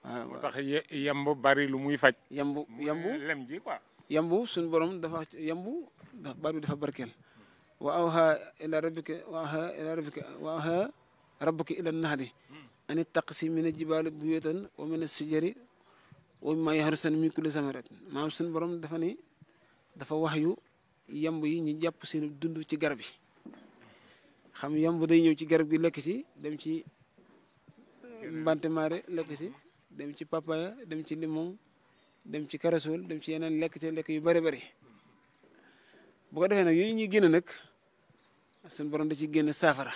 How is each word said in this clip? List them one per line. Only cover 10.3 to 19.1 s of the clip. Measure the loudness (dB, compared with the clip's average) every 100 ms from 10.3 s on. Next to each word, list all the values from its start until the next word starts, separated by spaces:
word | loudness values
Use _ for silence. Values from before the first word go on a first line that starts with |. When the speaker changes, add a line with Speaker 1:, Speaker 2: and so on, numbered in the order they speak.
| -10
Speaker 1:
wa | -6 -4
awha | 0 0 -2 -6 _ _ _ _
rabbuka | -2 -2 -4 -4
ila | -2
nahli. | -2 -2 -2 -4 _ _ -20 -20 _ -4
An | -4
ittaqsi | 0 -2 0 -4 -2
mina | 0 0
jibaali | -2 0 0 0
buyutan | -4 -2 0 0 -4 -8 -10
wa | -6
mina | -4 -2
sijari | -2 0 0 0 -4 -20 _ _ _ _ -20 _ _
wa | -2 0
mimma | 2 4
yahrusan | 2 2 0
min | 2 2
kulli | 2 -2
samaratin. | -2 -2 -6 -12 -20 -8
Maanaam | -4 -4
suñu | -2 -2
borom | -2 -2 -4
dafa | -6 -2
ni | -2